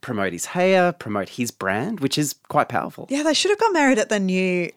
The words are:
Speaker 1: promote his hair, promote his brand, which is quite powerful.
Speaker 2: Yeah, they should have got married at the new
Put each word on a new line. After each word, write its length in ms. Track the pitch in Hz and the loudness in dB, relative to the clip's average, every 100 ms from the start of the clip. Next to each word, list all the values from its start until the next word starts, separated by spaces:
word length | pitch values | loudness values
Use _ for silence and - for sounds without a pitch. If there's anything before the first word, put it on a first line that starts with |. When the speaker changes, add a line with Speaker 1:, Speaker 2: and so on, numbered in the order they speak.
Speaker 1:
promote 320 | - 107 95 | -6 -2 -2
his 140 | 85 - | -4 -6
hair, 460 | 175 180 190 175 | 0 4 6 4
promote 380 | 170 - 104 90 | 0 -4 -4 -4
his 200 | - 120 | -4 -6
brand, 480 | - 95 101 170 220 | -4 -2 -2 -2 -2
which 160 | 135 - | -2 -2
is 180 | 143 - _ | -4 -6 _
quite 200 | 143 139 | 0 0
powerful. 400 | 113 - - - | -2 -4 -10 -6
Speaker 2:
Yeah, 140 | 277 | -2
they 100 | 302 | 0
should 160 | 294 370 | 0 0
have 80 | 415 | 2
got 140 | 453 | 2
married 260 | 349 277 254 | 4 4 2
at 120 | - | 0
the 100 | 214 | 0
new 500 | 190 185 185 180 170 | 0 0 0 -2 -4